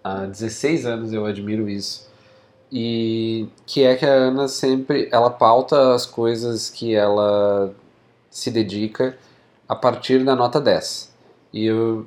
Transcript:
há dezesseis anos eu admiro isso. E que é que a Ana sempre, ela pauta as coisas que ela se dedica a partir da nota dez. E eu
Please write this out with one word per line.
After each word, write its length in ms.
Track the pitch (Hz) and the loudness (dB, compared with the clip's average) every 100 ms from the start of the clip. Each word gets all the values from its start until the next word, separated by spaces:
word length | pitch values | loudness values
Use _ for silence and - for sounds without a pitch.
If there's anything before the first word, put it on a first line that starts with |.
há 220 | 98 95 | -10 -8
dezesseis 600 | 98 95 113 110 143 160 120 | -8 -8 -10 -4 -2 -2 -2
anos 260 | 113 113 | -6 -6
eu 140 | 110 107 | -6 -4
admiro 420 | 101 101 107 104 | -6 -6 -4 -4
isso. 400 | 101 98 - - _ _ _ _ _ _ | -6 -10 -14 -18 _ _ _ _ _ _
E 760 | 127 117 117 113 113 113 113 110 - - | -6 -4 -2 -2 -2 -4 -4 -6 -12 -4
que 180 | - | 4
é 120 | 127 127 | 4 4
que 100 | 147 | 4
a 60 | |
Ana 360 | 135 131 131 139 | 4 4 2 -2
sempre, 640 | - 135 131 131 143 - | 0 0 0 0 -2 2
ela 160 | 120 120 | 2 2
pauta 640 | - 117 117 135 147 131 | 4 4 4 4 4 4
as 120 | 123 - | 4 0
coisas 640 | - 117 113 120 110 - | -2 -2 -2 -4 -6 -8
que 240 | - 117 | -8 -2
ela 800 | 107 104 104 104 101 101 101 98 - _ _ _ _ _ | 2 2 2 2 2 2 2 -2 -6 _ _ _ _ _
se 200 | - - | -10 -4
dedica 680 | 113 104 101 107 - 131 131 _ _ _ _ - | -2 -2 -4 -6 -4 -4 -6 _ _ _ _ -10
a 60 | |
partir 500 | - 127 120 - 131 | -2 -2 -2 0 2
da 100 | 131 | 2
nota 240 | 131 120 151 | 2 0 0
dez. 560 | 127 85 - - - _ _ _ _ | 2 0 -2 -12 -16 _ _ _ _
E 140 | 107 110 | -4 -2
eu 400 | 110 113 110 | 0 0 -4